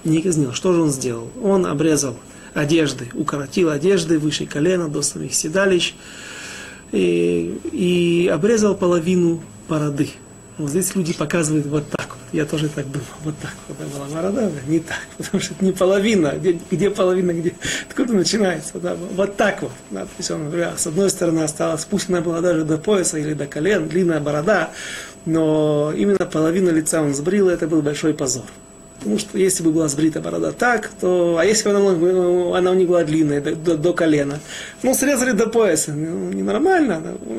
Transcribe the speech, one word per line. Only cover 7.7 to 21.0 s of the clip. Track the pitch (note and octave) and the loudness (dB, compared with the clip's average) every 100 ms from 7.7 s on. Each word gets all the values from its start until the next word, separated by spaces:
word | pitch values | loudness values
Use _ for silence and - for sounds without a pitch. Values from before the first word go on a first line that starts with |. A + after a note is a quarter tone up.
и | D4 F3+ F3 F3 E3+ F#3 | -2 2 2 2 2 2
обрезал | E3+ G3+ A3+ G#3 | 2 2 4 2
половину | F#3 F3+ F3 E3 F3+ E3+ E3 - - - | 2 2 2 2 2 2 0 -8 -20 -4
бороды. | D#3 D3 C#3 C3 - - - - - | -2 -2 -2 -4 -4 -20 -20 -18 -8
Вот | D3 | -2
здесь | E3 F#3 | -2 -2
люди | G3 E3 | -2 -2
показывают | - D3+ F3 D3+ D#3 C#3+ | -2 -2 0 2 0 0
вот | D3+ C#3+ | -4 -4
так | - - | -8 -8
вот. | - - | -14 -6
Я | D#3+ D3 | -4 -2
тоже | D#3 D3+ | -2 -2
так | D3+ C3+ | -4 -8
думал. | C#3 A#2+ - | -8 -10 -10
Вот | D3+ - | -10 -10
так | - - - | -12 -14 -16
вот, | D3 | -12
да, | D3+ | -10
была | C#3+ C#3 | -10 -8
борода, | D#3+ F#3 A#3+ G#3 | -4 -2 0 -2
да, | D3 C3 | -2 0
не | D#3+ | -2
так. | D#3+ - - | 0 -10 -10
<laughs> | - | -12
Потому | - F#3+ | -4 -2
что | - | -4
это | F3 | 0
не | F#3+ | 0
половина. | F#3 F#3 G3 G#3+ G#3 D3+ D3+ | 2 2 4 4 2 2 0
Где, | E3+ E3+ - | 0 0 -2
где | D#3+ G3 | 0 0
половина, | G3+ F3+ F#3 F3+ | 2 2 2 0
где, | E3+ E3 - - - - | 0 -2 -4 -6 -6 -6
откуда | - B3 | -4 2
начинается? | G#3 E3 A3 F#3+ D#3+ D3 D#3 | 2 2 2 0 0 -8 -8
Да, | F3 | -6
вот | F3 F#3 F#3 G3 - | -6 -6 -2 -2 2
так | G#3 F#3+ | 0 0
вот. | C3 - - | -8 -10 -12
Да, | F#2+ | -10
то | F#3+ - | -10 -10
есть | F3 | -6
он, | E3 | -4
например, | D3+ E3+ E3 D#3+ | -4 -2 -4 -4
с | F3 | -2
одной | D#3 | 2